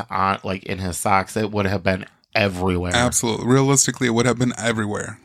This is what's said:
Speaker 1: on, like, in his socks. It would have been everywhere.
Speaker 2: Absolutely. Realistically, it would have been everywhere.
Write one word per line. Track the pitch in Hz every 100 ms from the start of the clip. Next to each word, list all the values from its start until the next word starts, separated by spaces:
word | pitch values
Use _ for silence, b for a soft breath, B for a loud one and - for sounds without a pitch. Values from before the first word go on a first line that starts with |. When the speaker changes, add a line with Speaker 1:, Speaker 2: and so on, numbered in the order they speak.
| -
Speaker 1:
on, | 95 95 98
like, | 104 95
in | - 95
his | 95 82
socks. | 110 98 95 107
It | 107
would | 107 98
have | 98
been | 98 95 - _ _ 110
everywhere. | 101 90 95 87 90 120
Speaker 2:
Absolutely. | 123 120 120 107 117
Realistically, | 135 135 135 - 127 127
it | 113
would | 123
have | 117
been | 123 -
everywhere. | 113 113 104 104 76 104